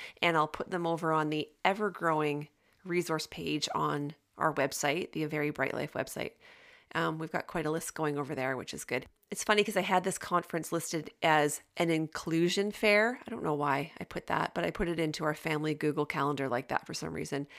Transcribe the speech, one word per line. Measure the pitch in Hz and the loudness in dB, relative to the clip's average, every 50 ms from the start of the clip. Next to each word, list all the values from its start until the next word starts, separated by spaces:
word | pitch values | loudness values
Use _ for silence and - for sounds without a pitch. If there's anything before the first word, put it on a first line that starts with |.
| - - - - | -14 -16 -6 0
and | - 170 165 | 2 4 4
I'll | 156 156 156 | 4 2 2
put | - - - - | -2 -6 -6 -4
them | 190 175 170 | -4 -2 0
over | 165 165 160 170 160 | -2 -2 0 0 2
on | 156 156 151 151 | 2 2 2 0
the | 156 156 147 - _ _ - | -2 -2 -4 -6 _ _ 0
ever-growing | 185 196 220 214 202 175 - 175 165 156 151 151 147 143 147 147 - _ _ _ _ _ _ _ | 0 0 2 -2 -4 -2 0 0 2 2 2 2 0 0 -2 -6 -10 _ _ _ _ _ _ _
resource | 185 175 175 170 - 160 156 - | -2 -2 -2 0 0 -2 -2 -4
page | - - - 165 160 151 147 - - - | -6 -8 -6 -4 -2 -2 -2 -2 -2 0
on | 160 156 151 147 143 143 143 160 - _ _ _ - | 0 0 0 0 -2 -2 -6 -8 -12 _ _ _ 0
our | 160 160 147 | 2 2 4
website, | 151 147 143 - - - 143 143 175 - - | 2 0 0 0 0 0 0 0 0 -4 -4
the | - 156 156 | -4 -4 -2
A | 151 | -2
Very | 156 151 147 147 | 0 0 0 0
Bright | 147 - 135 - - | 0 0 -2 -2 0
Life | - 139 151 | -2 -4 -4
website. | - - - - - - - - - _ - - - - - - - - _ _ - | -2 -4 -4 -4 -4 -6 -6 -8 -8 _ -20 -20 -20 -20 -20 -20 -20 -20 _ _ -2
Um, | 165 165 165 160 156 | 0 0 0 -2 -4
we've | 160 156 | -6 -4
got | - 165 - | -4 -6 -6
quite | - - 175 156 | -4 -4 -2 -2
a | 156 | 0
list | 156 165 - - - | -2 -2 -4 -6 -4
going | - 160 151 143 143 | -2 -2 0 0 -2
over | 143 131 147 | -4 -4 -4
there, | 131 131 135 131 | -2 -2 -2 -2
which | 123 - - | -4 -6 -8
is | - - - | -10 -12 -6
good. | - 120 131 151 - _ _ _ _ | -2 -2 -4 -4 -6 _ _ _ _
It's | 202 - - | -8 -4 0
funny | - 208 208 208 | 4 4 4 4
'cause | 226 208 190 | 4 2 0
I | |
had | 190 190 190 185 180 | 2 4 2 4 4
this | 190 165 - | 2 -2 -4
conference | - - 180 175 - - - 165 156 - | -2 0 0 0 0 0 -4 -4 -2 -2
listed | 170 170 - - - 160 151 - - _ | -2 -2 -2 -2 -4 -4 -4 -6 -6 _
as | - 165 156 151 147 147 - - - _ _ - | 4 6 6 6 6 4 2 -4 -10 _ _ 0
an | 175 165 | 2 4
inclusion | 165 156 156 151 - - - 170 160 165 170 180 185 202 196 208 | 4 2 0 -2 -4 -8 -4 0 2 4 4 4 4 2 0 -2
fair. | 202 - - 214 208 208 220 233 254 - - | -2 2 4 6 6 6 6 4 0 -4 -8
I | - | -10
don't | 185 185 | -8 -4
know | - 160 151 | 0 0 0
why | 143 143 143 135 139 139 - - - | 2 2 2 2 2 0 -4 -8 -10
I | 180 | -10
put | - - 180 - | -8 -6 -8 -4
that, | - - 160 160 - | -2 0 0 0 0
but | - 180 | 0 -2
I | 175 170 | -2 -2
put | 165 - 196 170 | 0 0 -2 0
it | 170 165 | 0 0
into | 165 156 151 - 160 | 0 0 0 -2 -2
our | 151 151 | -2 -2
family | - - 160 156 147 151 156 | -2 -4 -2 -2 0 0 -2
Google | 151 143 156 151 143 151 147 | -2 0 0 0 2 0 -2
Calendar | - - 156 139 143 147 139 135 127 | -2 0 0 0 0 0 0 0 0
like | 120 123 139 - | 0 -2 -2 -2
that | 131 - - | -2 -2 -2
for | - | -4
some | - - 165 160 160 | -8 -6 -6 -6 -6
reason. | 160 156 156 147 139 143 - - | -6 -4 -4 -4 -4 -4 -6 -12